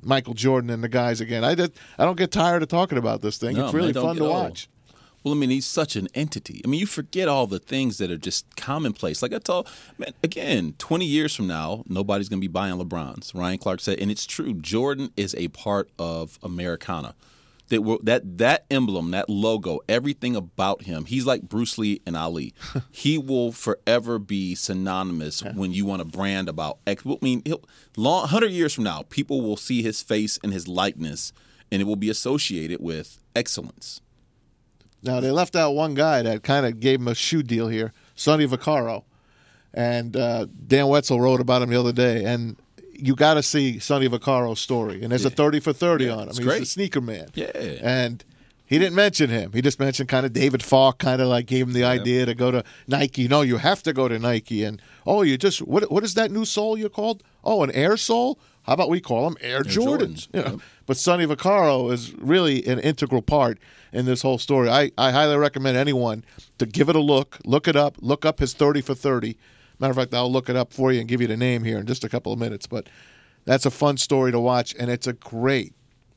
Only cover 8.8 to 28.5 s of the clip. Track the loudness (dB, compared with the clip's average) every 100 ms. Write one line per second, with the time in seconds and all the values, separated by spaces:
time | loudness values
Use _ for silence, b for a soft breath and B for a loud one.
8.8 | -4 -4 -4 -4 -4 -6 -4 -4 -4 B
9.8 | B _ -14 -6 -6 -4 -2 -2 -2 -6
10.8 | -4 -2 2 0 0 -2 -4 -2 -4 -6
11.8 | -6 -4 0 0 -2 -4 -4 -2 -4 -4
12.8 | -6 -6 -8 -10 -12 -6 -4 -4 -4 -4
13.8 | -4 -2 -2 -4 -8 -8 -6 -6 -4 -2
14.8 | 0 -2 -6 -4 -6 -4 -8 -6 -2 -2
15.8 | -2 -8 -8 -6 -8 -12 -10 -6 -6 -6
16.8 | -6 -8 -8 -16 b b b b b 0
17.8 | 0 0 2 0 0 0 2 2 0 -2
18.8 | 0 -2 -4 -4 -2 0 0 0 -2 -6
19.8 | -2 -2 0 -4 -4 -4 -6 -4 -2 -2
20.8 | -6 -10 -4 -4 0 -2 -2 -4 -4 -2
21.8 | -2 -2 -4 -4 -4 -6 -8 -12 -10 -10
22.8 | -10 -4 0 0 0 -2 -2 -4 -6 -4
23.8 | 2 0 0 -6 -4 -4 -4 -6 -6 -4
24.8 | -4 -4 -4 -6 -6 -8 -10 -6 -4 -2
25.8 | -2 -4 -6 -6 -4 -4 -4 -6 -6 -6
26.8 | -6 -6 -4 -4 -2 -2 -4 -8 -10 b
27.8 | b -2 2 2 2 2 2